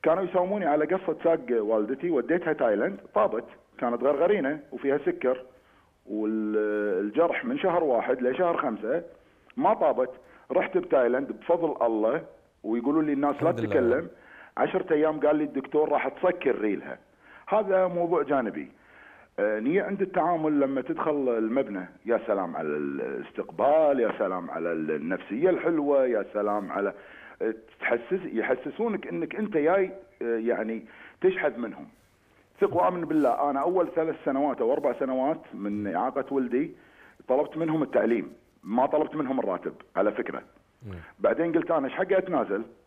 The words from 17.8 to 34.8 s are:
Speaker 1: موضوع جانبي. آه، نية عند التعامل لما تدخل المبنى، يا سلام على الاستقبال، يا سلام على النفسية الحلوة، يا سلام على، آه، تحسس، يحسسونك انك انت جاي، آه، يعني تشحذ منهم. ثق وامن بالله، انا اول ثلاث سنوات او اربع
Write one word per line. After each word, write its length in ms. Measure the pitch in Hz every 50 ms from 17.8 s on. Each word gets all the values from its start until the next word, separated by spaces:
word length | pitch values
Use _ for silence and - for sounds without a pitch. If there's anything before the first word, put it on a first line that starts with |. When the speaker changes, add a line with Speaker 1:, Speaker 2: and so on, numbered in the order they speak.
| 185 180
Speaker 1:
موضوع 360 | 175 175 175 170 180 165 143
جانبي. 480 | 123 147 135 120 104 82 78 71 - - _ _ - - - - - - - - _ _ -
آه، 200 | 101 107 107 107
نية 240 | 107 131 165 196 -
عند 180 | - 196 196
التعامل 580 | 196 185 - 185 156 165 175 165 156 156 151 143
لما 220 | 139 135 139 135
تدخل 480 | 127 - 160 - - 160 147 147 135 127 120 113
المبنى، 520 | 110 110 117 139 131 110 101 95 90 87 - - _
يا 160 | 110 117 107 - -
سلام 280 | 107 98 92 85 82
على 120 | 78 80 78
الاستقبال، 1300 | 73 76 73 71 69 67 58 64 69 64 62 - - - 98 - - - 110 135 147 160 160 147 143 127
يا 140 | 117 107 95 -
سلام 320 | 107 92 92 90 87 82
على 200 | - 82 82 85
النفسية 800 | 85 80 80 78 78 73 71 82 92 90 - - 98 120 156 185
الحلوة، 560 | 175 139 - 165 170 156 147 143 143 139 131
يا 200 | 127 120 107 98 - -
سلام 380 | 104 104 104 104 104 101 87
على، 220 | - 95 101 101 - - - - - - - - - _
آه، 120 | - 113 110 - - - - _
تحسس، 400 | - - 120 120 120 - 185 190 185
يحسسونك 840 | - - 110 104 120 131 123 - 151 131 - 220 233 208 185 - -
انك 280 | 175 170 165 160 -
انت 220 | 180 214 202 214 233
جاي، 340 | 220 156 180 196 190 190 185 - - - _ _
آه، 160 | - 117 117 113
يعني 480 | 113 117 117 104 110 107 113 110 - - - - - - - _
تشحذ 360 | - 185 185 175 165 147 113 117
منهم. 300 | 120 110 87 - 69 - - _ _ _ _ _ _ _ _ _ _ _ _ -
ثق 140 | 202 202 -
وامن 300 | 175 180 185 180 175 170
بالله، 440 | 147 165 156 143 127 - - 143 143
انا 120 | 135 139
اول 260 | 139 170 185 190 170 156 -
ثلاث 200 | 165 160 160 151 - -
سنوات 360 | 156 135 135 143 147 131 -
او 120 | 123 113 135
اربع 260 | 147